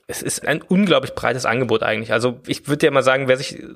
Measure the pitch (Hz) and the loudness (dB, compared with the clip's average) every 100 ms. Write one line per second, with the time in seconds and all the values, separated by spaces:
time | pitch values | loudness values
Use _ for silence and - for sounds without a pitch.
0 | - - - - - 156 - 190 202 143 | -14 -10 -8 -6 -4 -4 0 2 4 2
1 | - - 120 127 123 120 120 110 110 110 | 0 -4 -2 0 -2 0 0 0 0 -2
2 | 113 113 123 120 - - - 147 156 139 | 0 0 0 -2 -8 -8 -4 2 2 4
3 | 123 135 131 127 139 - - | 2 2 2 0 0 -12 -14